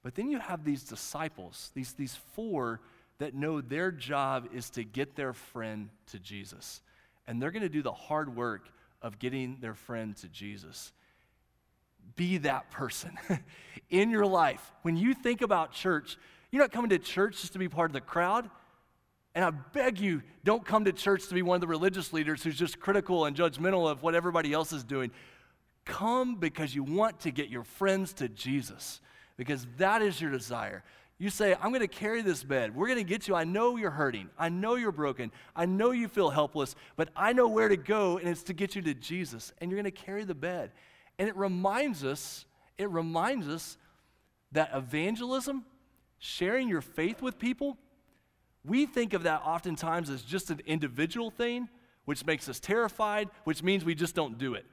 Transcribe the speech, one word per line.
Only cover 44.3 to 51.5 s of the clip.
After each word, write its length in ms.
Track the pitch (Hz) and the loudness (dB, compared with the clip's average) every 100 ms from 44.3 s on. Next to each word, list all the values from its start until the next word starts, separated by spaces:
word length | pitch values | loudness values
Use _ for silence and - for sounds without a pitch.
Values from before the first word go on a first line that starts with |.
| _ _ | _ _
that 180 | - 156 | 0 2
evangelism, 920 | 139 123 151 180 226 247 262 269 269 - _ _ _ _ _ | 0 -2 0 0 -2 -2 -2 -2 -6 -8 _ _ _ _ _
sharing 500 | - - 180 247 254 | -12 -2 0 2 2
your 140 | 165 | 0
faith 380 | - - 170 226 | -2 -2 -2 0
with 180 | 254 - | -6 -2
people, 380 | 240 254 285 254 _ _ _ _ _ _ _ _ | -2 0 -2 -4 _ _ _ _ _ _ _ _
we 220 | 143 240 294 | 0 2 4
think 260 | 247 233 | 2 2
of 100 | 190 | 2
that 180 | 170 156 | 4 2
oftentimes 680 | 156 165 180 156 165 170 151 | 0 0 -2 -2 0 0 -2
as 120 | 135 | -6
just 280 | 113 185 - | -4 -4 -4
an 100 | 151 156 | -6 -2
individual 640 | 156 147 123 165 240 226 | 0 0 0 -2 -2 -6
thing, 380 | - 240 | -2 -2